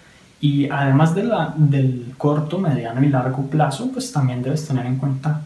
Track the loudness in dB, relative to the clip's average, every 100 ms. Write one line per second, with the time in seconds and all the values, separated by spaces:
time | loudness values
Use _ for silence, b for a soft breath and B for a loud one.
0 | B B B B 0 2 0 0 4 6
1 | 4 2 0 0 0 2 2 4 2 -2
2 | -8 -4 -2 0 -2 -2 0 -2 -2 0
3 | 2 2 0 -4 -2 0 0 -2 -6 -6
4 | -6 -2 0 -2 -2 -4 -2 -4 -2 -2
5 | -2 -2 -2 -4